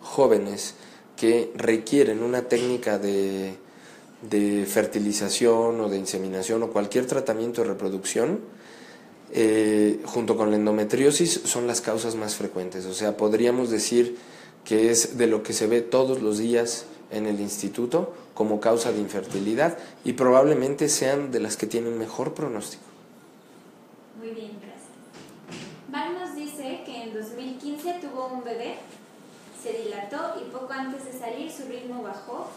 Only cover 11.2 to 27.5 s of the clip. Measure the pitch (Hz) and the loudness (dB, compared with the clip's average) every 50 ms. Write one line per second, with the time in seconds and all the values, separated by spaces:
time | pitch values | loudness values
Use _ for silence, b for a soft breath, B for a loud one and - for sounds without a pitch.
11.2 | 175 165 - - - - - 127 120 120 117 117 - - 110 113 113 117 110 113 | 2 2 2 -2 0 -2 -2 0 0 0 -2 -2 0 -2 -2 -2 -2 -2 -4 -4
12.2 | 110 107 107 - 104 95 - 95 92 92 90 95 92 92 92 95 107 104 98 - | -4 -4 -4 -4 -6 -6 -4 -4 -6 -6 -6 -8 -8 -6 -6 -2 0 -2 0 2
13.2 | 110 107 104 107 117 120 123 123 127 117 113 107 107 - 120 120 120 120 B B | 2 4 4 4 4 4 4 4 2 0 0 0 0 2 4 4 4 4 B B
14.2 | B B B B B B B B - - 113 107 110 117 117 117 - - - 123 | B B B B B B B B -4 2 4 6 6 6 6 4 2 0 2 2
15.2 | 120 113 110 107 - - 113 - 113 107 117 120 117 - - 127 131 131 135 127 | 2 4 4 2 0 -2 -2 0 2 2 2 2 2 4 4 4 4 4 2 0
16.2 | 110 107 107 104 110 117 120 117 117 117 - - - B B B B - - 107 | 0 0 0 0 0 2 2 2 2 2 -2 -6 -8 B B B B -8 -6 -4
17.2 | 107 107 104 101 101 101 98 - - 98 - - 120 120 - 165 185 - B B | -2 -2 -2 -2 -2 -6 -6 -6 -6 -6 -4 -2 -4 0 2 0 0 0 B B
18.2 | B B B - 110 110 107 104 - 113 117 117 117 123 110 107 104 95 95 101 | B B B -2 0 0 2 2 4 4 4 4 2 0 0 0 -2 -2 -4 -6
19.2 | 92 - - 98 98 104 113 120 147 170 170 B B B B B - - 123 127 | -6 -4 -4 -2 -2 0 2 2 2 2 0 B B B B B -6 -6 -2 2
20.2 | 131 127 127 131 139 147 156 127 127 135 143 143 156 143 - - 143 131 139 143 | 4 8 8 8 8 8 6 4 2 0 0 0 2 2 2 2 2 2 2 0
21.2 | 143 135 123 117 107 110 107 - - 104 - 120 117 117 117 113 113 110 - - | 0 0 -2 -2 -2 -2 -2 -2 -4 -2 -2 -2 -2 -2 -2 -4 -4 -6 -4 -4
22.2 | 127 156 156 - 156 139 120 104 101 - - - - - - - - - - - | -4 -4 -4 -4 -6 -4 -4 -6 -8 -10 -12 -14 -18 -20 -20 -20 -20 -20 -20 -20
23.2 | - - - - - - - - - - - - - - - - - - - 220 | -20 -20 -20 -20 -20 -20 -20 -20 -20 -20 -20 -20 -20 -20 -20 -20 -20 -20 -20 -14
24.2 | 226 226 226 220 214 208 202 202 190 202 - - - - - - - - - - | -12 -10 -10 -10 -10 -12 -14 -16 -16 -18 -20 -20 -20 -20 -20 -20 -20 -20 -20 -20
25.2 | - - - - - - - - - - - - - - 269 294 311 339 349 359 | -20 -20 -20 -20 -18 -16 -14 -14 -14 -14 -16 -18 -16 -10 -6 -6 -4 -4 -4 -6
26.2 | 359 330 285 294 302 285 - - 269 262 - - - - 254 233 233 226 214 214 | -6 -8 -8 -10 -10 -10 -10 -10 -8 -8 -8 -8 -10 -12 -12 -12 -10 -10 -8 -10
27.2 | 220 214 240 247 262 262 | -10 -10 -10 -10 -10 -10